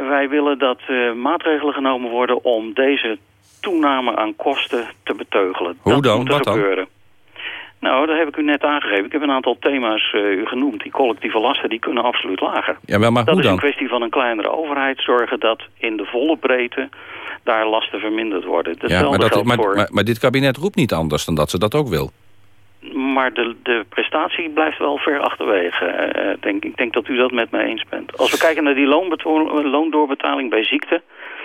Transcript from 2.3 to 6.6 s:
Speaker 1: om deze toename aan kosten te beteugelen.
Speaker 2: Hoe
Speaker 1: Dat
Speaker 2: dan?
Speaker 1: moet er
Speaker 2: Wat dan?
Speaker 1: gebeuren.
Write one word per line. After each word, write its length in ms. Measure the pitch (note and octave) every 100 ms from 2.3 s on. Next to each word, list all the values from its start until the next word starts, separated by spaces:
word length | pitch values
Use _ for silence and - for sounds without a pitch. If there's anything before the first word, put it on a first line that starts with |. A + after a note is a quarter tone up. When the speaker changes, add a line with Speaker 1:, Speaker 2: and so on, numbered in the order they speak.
| A#2+
Speaker 1:
om 280 | - A2+ A2
deze 440 | G#2 C3+ C3+ A#2 G#2+ _ _ _ _
toename 560 | - E3+ D3 C3+ B2 -
aan 200 | A2 G#2
kosten 480 | D3 C#3 - B2 A2+ -
te 120 | -
beteugelen. 640 | G#2 - A2 F#2 F2+ F2 E2+
Speaker 2:
Hoe 120 | -
Speaker 1:
Dat 100 | D3
Speaker 2:
dan? 160 | C3 A2
Speaker 1:
moet 100 | C3
er 60 |
Speaker 2:
Wat 100 | D3
dan? 100 | -
Speaker 1:
gebeuren. 320 | G#2